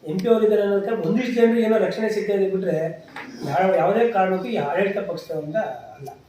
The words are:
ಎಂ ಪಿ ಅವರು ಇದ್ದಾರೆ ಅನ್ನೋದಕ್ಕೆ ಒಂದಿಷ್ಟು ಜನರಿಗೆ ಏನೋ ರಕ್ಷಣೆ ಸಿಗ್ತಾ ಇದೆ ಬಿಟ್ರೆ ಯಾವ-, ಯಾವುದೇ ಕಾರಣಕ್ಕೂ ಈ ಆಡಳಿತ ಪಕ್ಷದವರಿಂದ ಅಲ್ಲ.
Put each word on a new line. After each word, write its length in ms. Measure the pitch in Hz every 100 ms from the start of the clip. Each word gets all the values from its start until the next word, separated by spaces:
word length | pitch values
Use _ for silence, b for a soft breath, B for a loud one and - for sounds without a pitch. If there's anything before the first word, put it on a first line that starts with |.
| -
ಎಂ 120 | 185
ಪಿ 100 | 226
ಅವರು 160 | 220
ಇದ್ದಾರೆ 180 | 214 208
ಅನ್ನೋದಕ್ಕೆ 460 | 202 202 233 226 -
ಒಂದಿಷ್ಟು 240 | 226 247
ಜನರಿಗೆ 300 | 233 233 233
ಏನೋ 160 | 220 220
ರಕ್ಷಣೆ 300 | 185 196 220
ಸಿಗ್ತಾ 240 | 208 196
ಇದೆ 180 | 196 190
ಬಿಟ್ರೆ 560 | 190 180 160 160 - - - - - 139
ಯಾವ-, 280 | 156 190 -
ಯಾವುದೇ 360 | 165 214 233
ಕಾರಣಕ್ಕೂ 360 | 202 185 185 240
ಈ 80 | 214
ಆಡಳಿತ 420 | - 175 196 202
ಪಕ್ಷದವರಿಂದ 580 | 196 165 - 156 151 160
ಅಲ್ಲ. 520 | 147 - - - 139 -